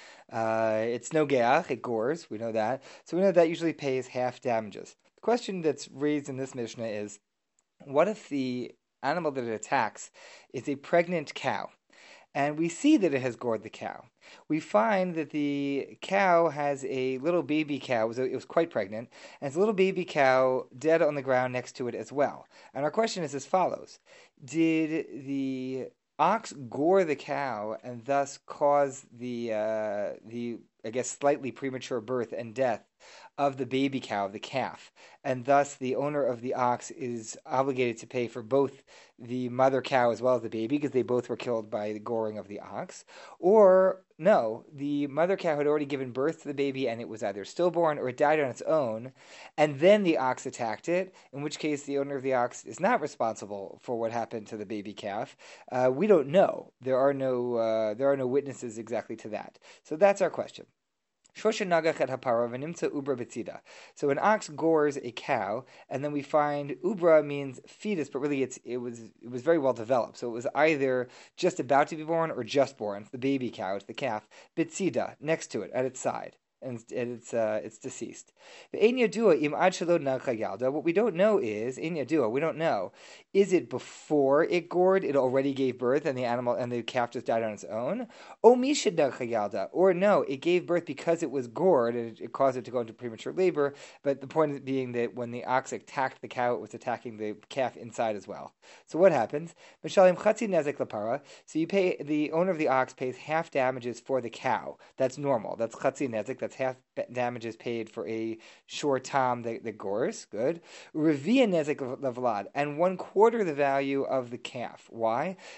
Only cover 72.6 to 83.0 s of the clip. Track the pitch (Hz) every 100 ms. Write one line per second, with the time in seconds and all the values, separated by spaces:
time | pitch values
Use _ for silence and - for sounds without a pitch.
72.6 | 127 - 104 101 101 127 135 135 120 113
73.6 | 95 98 - 113 135 107 - - - -
74.6 | 165 - 180 135 - - 147 160 - 117
75.6 | 92 127 131 131 127 - - - _ _
76.6 | 131 117 - 110 120 120 - 120 110 107
77.6 | 107 - 131 - 101 - - _ - -
78.6 | - - 220 254 220 180 220 156 147 131
79.6 | 180 185 170 170 139 127 135 113 98 101
80.6 | 127 151 160 170 233 170 214 202 113 104
81.6 | 120 123 156 170 123 160 110 131 160 143
82.6 | 160 110 95 -